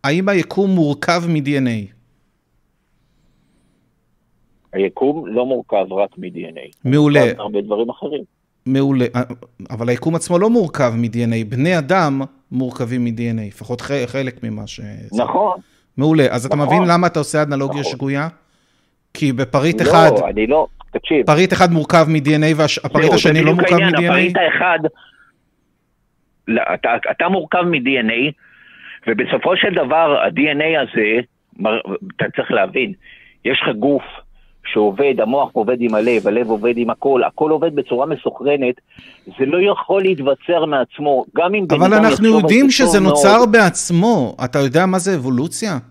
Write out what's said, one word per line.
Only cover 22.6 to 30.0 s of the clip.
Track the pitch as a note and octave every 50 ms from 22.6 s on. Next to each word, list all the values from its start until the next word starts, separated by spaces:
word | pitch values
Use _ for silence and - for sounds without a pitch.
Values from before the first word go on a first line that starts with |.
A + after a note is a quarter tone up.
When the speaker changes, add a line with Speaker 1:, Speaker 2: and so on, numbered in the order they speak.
| D#3 D3 - - - C#3 - D3+ D#3
Speaker 2:
זהו, | E3
זה | E3+ - - E3+
Speaker 1:
השני | D3+ D#3+ D#3
לא | D#3 D#3+
Speaker 2:
בדיוק | F3 - F3+
Speaker 1:
מורכב | F3+ E3+ G3
Speaker 2:
העניין. | F#3 E3
Speaker 1:
מ-D | D3 F3
N | E3+
A? |
Speaker 2:
הפריט | E3+ F3+ F#3 F3+ F3+
האחד, | F3+ F3+ D#3 - - F3+ F3+ E3 D#3+ D#3 D#3 - _ - _ _ _ _ _ _ _ _ _ _ _ _ _ _ _ _ _ _ _ _ _ _ _ _ _ _ _ _
לא, | - A2+ A2+ - - F2
אתה, | - - A#2+ A#2+ A#2+ - -
אתה | G#2 _ E3
מורכב | F3 G3 F#3+ D#3 - - F3+
מ-D | F3 F3 E3+ D3 A#2+ C3 C#3 B2+ A2+
N | A2
A, | A2+ A#2 C3 D3+ D3+ _ _ _ _ _ - - - - - - - - -
ובסופו | - A2+ G#2 B2 - - B2 - E3 F#3
של | F3 - G#3+ F3+ F3 D3+
דבר, | B2 D3 D#3+